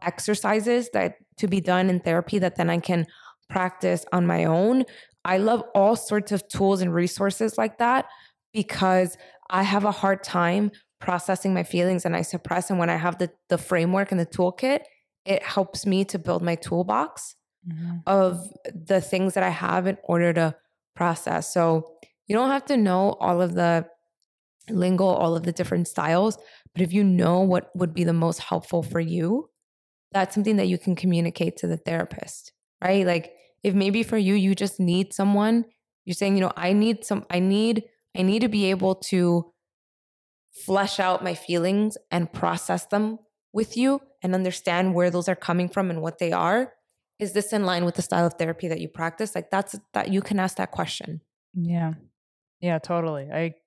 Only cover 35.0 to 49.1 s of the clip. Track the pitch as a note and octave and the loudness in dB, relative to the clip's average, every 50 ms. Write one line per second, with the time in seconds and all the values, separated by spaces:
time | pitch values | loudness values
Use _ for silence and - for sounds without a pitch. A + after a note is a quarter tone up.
35 | G3 - - - G3 G3+ G3+ G3+ G#3 A3 A#3 A#3 A#3 - _ _ _ _ _ _ | 0 -2 -2 0 2 2 4 4 4 4 2 2 0 -2 _ _ _ _ _ _
36 | _ F#3 F3 - G3+ G3 G3 G3 F#3 - - - F3 F3+ G3 G#3 G#3+ A3+ A3+ A3+ | _ -8 -6 -2 0 2 2 2 2 0 -2 -2 0 2 4 4 4 2 2 -2
37 | - - G#3 - - - F3 F3+ F#3 F#3+ G3 G#3 A3 A#3 A#3 A3 G#3+ - _ _ | -4 -4 -4 -4 -4 -4 -2 0 2 2 2 2 2 2 0 0 -2 -6 _ _
38 | _ _ - - F#3 F#3+ G#3 A3 B3 A3+ G#3+ G#3 G3+ F#3+ G3 F#3 F#3+ F#3+ F#3 F#3+ | _ _ -4 0 2 2 2 2 2 0 0 0 2 2 2 2 0 0 0 -2
39 | - - G3 F3+ F3 F3 E3+ E3+ E3+ - _ _ _ _ _ _ _ _ _ _ | -2 -2 0 2 4 4 2 2 0 -4 _ _ _ _ _ _ _ _ _ _
40 | _ _ _ _ _ _ _ _ _ _ - - - - F#3+ G3 G3 G3 - - | _ _ _ _ _ _ _ _ _ _ -20 -12 -4 0 0 2 2 0 0 0
41 | F#3+ F#3 F3+ F3+ F#3 F3+ E3+ - - - F3 E3+ E3+ F#3 G3 G#3 G#3+ A3 - - | 0 0 0 0 -2 -4 -6 -6 -4 -2 -2 0 0 2 2 0 0 -2 -4 -8
42 | - _ E3+ F3 E3+ - - - F3+ E3+ E3+ E3+ - - F3+ F3 - - G3+ G#3 | -8 _ -2 -2 -2 -4 -4 -2 -2 -2 -2 -2 -4 -4 -4 -4 -4 -2 -2 -2
43 | G#3+ A3 A3 A3 _ _ _ _ _ _ - G#3+ A3 - - A#3 B3+ C4+ C#4 C#4 | -2 -2 -6 -8 _ _ _ _ _ _ -6 -4 -4 -4 -2 0 2 2 2 0
44 | - _ _ _ - F3+ F#3 F#3 F#3 F3+ E3+ - - F3+ E3+ F3 F#3+ F#3+ F3 F3 | -4 _ _ _ -4 -2 -2 0 0 -2 -4 -4 -4 -2 0 2 2 2 2 2
45 | F3+ F3+ E3+ F3+ E3+ G3 F3+ - - - E3+ F3+ F3+ F3 - G3+ F#3+ F3+ E3 D#3+ | 2 2 0 0 -2 -2 -4 -2 -2 -2 0 0 0 -2 -2 -2 -2 -2 -4 -4
46 | D#3 E3 D#3+ - F3 E3 F3 F3+ E3 E3+ G3+ A#3+ C4 B3+ - _ _ _ _ _ | -6 -8 -6 -4 -4 -2 0 0 2 2 2 0 0 -2 -8 _ _ _ _ _
47 | _ _ _ - G#3 F#3 F3+ G#3 G3+ - A3 G#3 G3+ F3+ F3+ F3 F3 F3 - - | _ _ _ -8 -8 -4 -2 -4 -2 -2 -2 0 0 0 0 0 0 0 -2 -2
48 | E3+ - F#3 E3+ E3+ E3+ - - E3 D#3+ E3 - - E3 E3 E3+ D#3+ D#3 - - | -4 0 2 2 2 2 0 -2 -4 -4 -4 -6 -6 -6 -6 -6 -8 -10 -8 -6
49 | E3 E3 | -6 -6